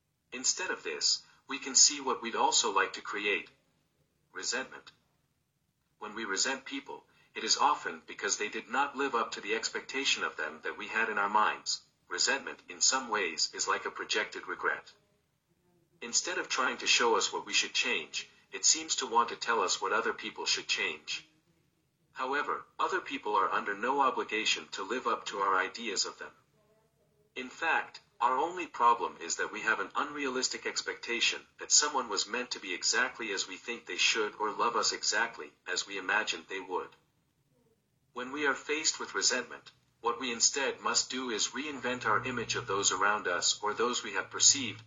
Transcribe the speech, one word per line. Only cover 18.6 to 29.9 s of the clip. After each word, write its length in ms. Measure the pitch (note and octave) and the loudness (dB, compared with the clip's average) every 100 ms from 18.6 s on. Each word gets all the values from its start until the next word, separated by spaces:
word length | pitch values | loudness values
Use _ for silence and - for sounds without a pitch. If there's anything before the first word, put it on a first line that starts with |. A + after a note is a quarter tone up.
| - | 4
seems 300 | D#3 D#3+ - | 4 2 -2
to 100 | C3 | 2
want 240 | A2+ B2+ | 4 2
to 60 | G2+ | 0
tell 260 | - A#2 | 0 2
us 180 | F2+ - | 2 2
what 140 | F#2+ | 0
other 180 | A2 A2+ | 0 0
people 320 | G2+ A2 - | -4 -6 -6
should 240 | E2+ G2+ - | -2 -2 0
change. 580 | - F#2+ D2+ - - - _ _ _ _ _ _ _ _ | 0 0 -4 -8 -10 -10 _ _ _ _ _ _ _ _
However, 540 | - B2+ C#3+ D3 D#2 - - | -6 -2 0 0 -2 -4 -4
other 220 | D3+ F#3 | -2 0
people 340 | - C#3+ G#2+ | -2 -6 0
are 160 | G#2 F2+ | 2 4
under 240 | F#2+ A2 | 2 -2
no 280 | G2 A#2 C#3+ | -2 0 4
obligation 640 | C3 A2+ G2+ A2 G#2 F2+ D#2+ | 4 2 0 0 2 0 -2
to 100 | - | -8
live 240 | G2 B2+ A#2+ | -4 -2 0
up 180 | A2+ - | -2 -2
to 120 | G#2 | 0
our 180 | G2 F#2 | 2 4
ideas 480 | F#2 - A2+ F#2 | 2 -2 -4 -2
of 140 | F2 - | -2 -6
them. 140 | D2 - _ _ _ _ _ _ _ _ _ | -14 -16 _ _ _ _ _ _ _ _ _
In 140 | - B2+ | -12 -12
fact, 520 | - E3 B2 - - - - | -4 0 0 -2 -10 -20 0
our 160 | A#2+ B2+ | 2 4
only 300 | D#3 F#3 D#3+ | 2 -2 -8
problem 500 | - A#2+ - E2+ - | 4 6 6 2 -4
is 120 | E2+ - | -6 -2
that 140 | F2 | -2
we 120 | G#2 | -2
have 180 | G#2+ G#2+ | 0 0
an 80 | F#2+ | -2